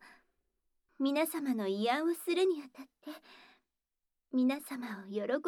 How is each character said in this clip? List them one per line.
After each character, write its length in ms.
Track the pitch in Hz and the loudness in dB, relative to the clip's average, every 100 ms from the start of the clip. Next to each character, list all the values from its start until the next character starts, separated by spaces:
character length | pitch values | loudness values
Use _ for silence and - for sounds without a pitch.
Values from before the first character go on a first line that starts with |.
| - - _ _ _ _ _ _ _ - | -12 -20 _ _ _ _ _ _ _ -2
皆 300 | 269 285 320 | 0 2 0
様 260 | 320 277 | 0 -2
の 140 | 220 196 | 0 0
慰 240 | 196 233 | 0 2
安 140 | 269 320 | 2 0
を 40 | 330 | -2
す 180 | - | 0
る 120 | 349 381 | 2 4
に 180 | 311 | 2
あ 60 | 277 | -6
た 140 | - | -18
っ 40 | 269 _ | -20 _
て、 100 | 302 302 - - - _ _ _ _ _ _ _ _ | -16 -14 -18 -20 -20 _ _ _ _ _ _ _ _
皆 280 | 254 254 285 | 2 4 2
様 420 | - 262 240 196 | -4 -8 -8 -10
を 20 | 190 | -6
喜 140 | 202 208 277 | -4 0 0